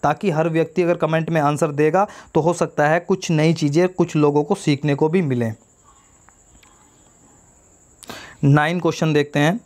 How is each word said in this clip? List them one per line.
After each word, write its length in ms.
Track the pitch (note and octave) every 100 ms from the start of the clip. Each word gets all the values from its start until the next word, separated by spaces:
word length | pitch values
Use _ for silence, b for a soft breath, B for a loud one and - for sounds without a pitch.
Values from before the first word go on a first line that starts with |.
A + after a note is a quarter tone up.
ताकि 280 | C#3+ D3 G3+
हर 180 | D#3 E3
व्यक्ति 340 | E3 D#3+ -
अगर 120 | F3
कमेंट 360 | F3 D#3 D#3+ D#3+
में 100 | E3
आंसर 320 | C#3+ D3 D#3+
देगा 340 | C#3+ D3+ E3+ G3+ B B
तो 60 | E3+
हो 120 | D#3
सकता 360 | E3+ E3 - D3
है 120 | E3
कुछ 300 | E3+ F#3 -
नई 180 | D#3+ D#3
चीज़ें 360 | D#3+ D3+ C#3+ F3+
कुछ 260 | F#3 E3+ D3+
लोगों 260 | D3 D3
को 100 | D3
सीखने 400 | G3+ - C#3+ D3+
को 140 | C3+ D#3
भी 140 | F3+
मिलें। 320 | D#3+ B2 A2+ G#2+ _ _ _ _ _ _ _ _ _ _ _ _ _ _ _ _ _ _ _ _ _ _ _ _ - B B B
नाइन 360 | C#3+ D3 D3+ F3
क्वेश्चन 320 | E3 D3+ D#3+
देखते 260 | D3 C#3+ C#3+
हैं 220 | D3 A3